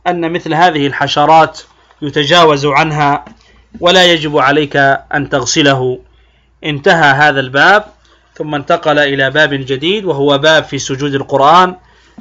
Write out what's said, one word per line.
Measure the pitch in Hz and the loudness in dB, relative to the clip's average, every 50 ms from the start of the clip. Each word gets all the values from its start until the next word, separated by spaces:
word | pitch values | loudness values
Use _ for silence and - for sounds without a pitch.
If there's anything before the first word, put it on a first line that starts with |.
| - | -6
أن | 180 175 175 170 165 170 | -6 -4 -4 -4 -6 -6
مثل | 175 - 160 156 | -6 -6 -4 0
هذه | 156 180 180 160 147 139 | 2 2 2 2 0 -2
الحشرات | 139 127 - 143 135 - 151 147 151 160 160 156 156 - - - _ _ _ _ _ _ _ 156 | -4 -2 -4 -4 -4 -2 0 2 4 4 4 4 2 -2 -8 -20 _ _ _ _ _ _ _ -12
يتجاوز | 143 139 156 147 143 170 175 170 156 147 143 139 | -8 -4 -4 -2 0 2 4 4 4 2 0 0
عنها | 147 135 143 160 160 151 151 147 143 143 - - - - _ _ _ _ _ _ _ - - | -2 0 0 -2 -2 -2 -2 0 0 -2 -2 -6 -10 -20 _ _ _ _ _ _ _ -10 -4
ولا | 170 175 185 185 180 | 0 2 2 4 4
يجب | 175 170 160 147 156 147 147 | 4 2 0 -2 -2 -2 0
عليك | 131 135 143 151 151 143 - 143 139 139 139 - - - - | 0 2 2 0 -2 -2 0 2 2 2 2 0 -4 -6 -6
أن | 147 139 135 | -6 -4 -4
تغسله. | - 135 123 - - 160 151 143 135 127 127 127 127 127 - _ _ _ _ _ _ _ _ _ _ _ - | -4 -4 -4 -2 -2 0 2 2 2 0 -2 -4 -6 -8 -12 _ _ _ _ _ _ _ _ _ _ _ -10
انتهى | 165 147 139 143 196 180 165 156 143 135 | -8 -8 -2 0 0 2 4 4 2 2
هذا | 139 151 151 147 139 | 4 2 2 2 0
الباب، | 131 127 127 139 156 175 202 214 208 - _ _ _ _ _ _ _ _ _ | -2 -2 0 2 4 4 4 2 0 -4 _ _ _ _ _ _ _ _ _
ثم | - 160 151 151 | -12 -10 -8 -8
انتقل | 143 139 - 170 170 - 156 147 147 | -6 -4 -2 -2 -2 0 0 0 0
إلى | 147 139 139 139 135 135 | 0 0 0 -2 -2 0
باب | 131 151 156 143 143 | 0 0 0 0 0
جديد | 135 135 127 135 131 147 170 202 220 196 | -4 -6 -6 -6 -4 -2 -2 -4 -2 -2
وهو | 180 147 139 139 143 143 139 | -4 -4 -2 0 0 0 2
باب | 143 156 160 151 - | 2 2 2 2 0
في | - - 131 | -2 -6 -8
سجود | - - 139 131 143 147 139 | -8 -8 -8 -6 -6 -4 -4
القرآن، | 135 135 - 139 139 135 147 165 180 185 180 180 - _ _ _ _ _ _ _ - | -6 -4 -2 -2 2 4 4 4 4 4 2 -2 -6 _ _ _ _ _ _ _ -14